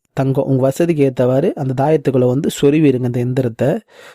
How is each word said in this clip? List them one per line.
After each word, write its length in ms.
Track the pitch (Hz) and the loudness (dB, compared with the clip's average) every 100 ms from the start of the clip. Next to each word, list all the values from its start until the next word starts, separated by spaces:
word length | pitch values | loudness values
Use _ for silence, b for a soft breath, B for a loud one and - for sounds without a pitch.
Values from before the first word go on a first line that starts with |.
| _ | _
தங்கம், 320 | - 135 135 | -4 -2 0
உங்க 180 | - 135 | 0 0
வசதிக்கு 400 | 131 - 170 151 | 0 0 0 0
ஏத்தவாறு 440 | 139 127 127 131 185 | 0 0 0 2 0
அந்த 200 | 294 131 | -2 -4
தாயத்துக்குள்ள 520 | 127 143 156 139 127 123 | -2 0 0 0 0 2
வந்து 220 | 127 214 | 0 -2
சொருவிடுங்க. 540 | - 143 156 147 127 | 0 2 4 2 2
அந்த 160 | 123 123 | -2 -2
எந்திரத்தை 480 | 123 127 123 113 123 214 - B B | -2 -2 -4 -2 -2 -2 -6 B B